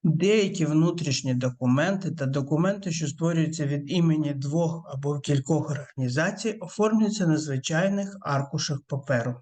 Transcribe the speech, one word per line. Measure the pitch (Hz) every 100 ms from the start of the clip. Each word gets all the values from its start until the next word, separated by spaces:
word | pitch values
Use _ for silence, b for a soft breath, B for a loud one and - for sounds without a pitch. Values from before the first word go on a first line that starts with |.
Деякі | 170 151 185 220 196 - 151
внутрішні | 151 165 170 147 127 135
документи | 127 127 123 127 131 170 196 165
та | - 135
документи, | 139 135 151 185 202 185
що | 165 151
створюються | - 165 165 156 160 143
від | 143 143
імені | 160 170 156 143
двох | 139 139 160 165 165 -
або | 139 143 143
кількох | 139 143 - 156 131
організацій, | 135 - - 127 127 175 202 226
оформлюються | 208 170 - 214 220 214 214 175
на | 151
звичайних | 147 135 - 160 196 202 196 -
аркушах | 151 139 139 151 - 139 _
паперу. | 135 - 123 120 123